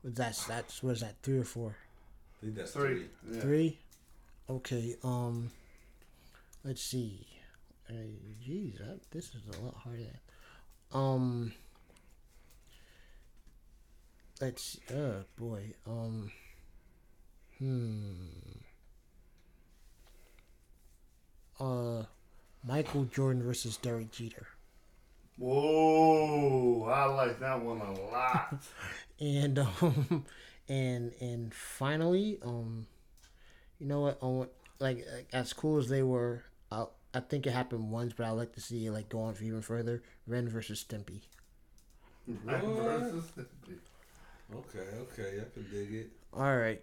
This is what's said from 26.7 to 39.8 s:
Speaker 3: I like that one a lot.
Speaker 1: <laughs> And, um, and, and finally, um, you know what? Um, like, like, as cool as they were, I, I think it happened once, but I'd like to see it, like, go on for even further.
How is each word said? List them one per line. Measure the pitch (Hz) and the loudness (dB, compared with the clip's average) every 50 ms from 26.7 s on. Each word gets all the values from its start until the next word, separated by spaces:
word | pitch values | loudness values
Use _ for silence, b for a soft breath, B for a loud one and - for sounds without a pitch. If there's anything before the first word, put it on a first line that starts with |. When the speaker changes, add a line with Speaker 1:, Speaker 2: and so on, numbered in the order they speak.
| 120 113 110 | 6 6 4
Speaker 3:
I | 110 127 139 139 | 4 4 6 6
like | 139 135 135 127 120 117 113 | 4 6 4 4 4 2 -2
that | 131 135 131 123 | -2 0 0 0
one | 117 117 113 107 | 0 -2 -4 -4
a | 104 98 98 95 - - | -4 -4 -4 -6 -6 -4
lot. | - - 127 - - - - - 143 139 B B | -2 0 2 4 4 2 2 0 -6 -8 B B
Speaker 1:
<laughs> | B B B B B B B B - - | B B B B B B B B -10 -4
And, | 151 147 143 143 143 143 135 139 | -2 0 2 4 4 4 4 4
um, | 135 113 92 - 170 170 123 147 139 - 175 151 135 B B B B B B B B | 2 2 4 4 4 6 6 4 4 2 2 0 0 B B B B B B B B
and, | - 139 135 131 127 123 120 120 120 - - | -2 0 0 2 2 0 0 -2 -4 -6 -6
and | 127 123 120 117 117 113 | -6 -4 -4 -4 -6 -6
finally, | - - - - - - 135 139 151 156 165 170 180 190 208 214 208 - | -8 -10 -12 -12 -6 -2 0 0 2 2 4 4 4 4 4 2 -2 -4
um, | - 120 120 117 117 113 113 113 110 - - - - - - b b b b b b b b b b b b - | -4 -6 -4 -4 -4 -6 -6 -8 -8 -10 -16 -20 -20 -20 -20 b b b b b b b b b b b b -8
you | 156 | -4
know | 139 143 143 | -2 0 2
what? | 143 143 - - | 2 2 0 0
Um, | 127 127 127 131 127 127 - - - - - - | 0 0 0 0 0 -2 -8 -20 -20 -20 -6 -2
like, | 139 131 127 120 120 - 131 | 0 0 0 -2 -4 -10 -10
like, | 123 131 - | -12 -10 -2
as | - 127 123 - | -2 -2 -2 -2
cool | - - - 156 156 | -4 -2 2 4 4
as | 151 131 117 | 4 4 4
they | 135 139 | 4 4
were, | 135 131 127 123 120 120 120 123 - - - - - - | 4 4 4 4 2 2 0 -4 -8 -14 -20 -20 -12 -6
I, | 104 107 113 - - - - - | -4 -4 -4 -4 -8 -18 -20 -6
I | - 127 | -6 -6
think | 123 - - 143 131 | -2 0 -2 0 0
it | 139 | 0
happened | 120 127 127 127 123 113 110 107 | 0 0 0 0 -2 -4 -2 -2
once, | 110 117 120 120 113 | -2 -2 -2 -2 -2
but | - 117 | -2 -2
I'd | 113 | 0
like | 113 110 120 117 - | 0 0 -2 -4 -6
to | 113 | -12
see | 107 - 120 117 110 | -10 -6 -4 -4 -2
it, | 110 | -2
like, | 107 107 107 107 | -2 -4 -6 -4
go | - 113 | -4 -2
on | 110 113 107 | -2 -2 -4
for | 98 107 | -4 -4
even | 113 110 110 | -4 -4 -4
further. | 107 - 113 117 | -4 -4 -2 -2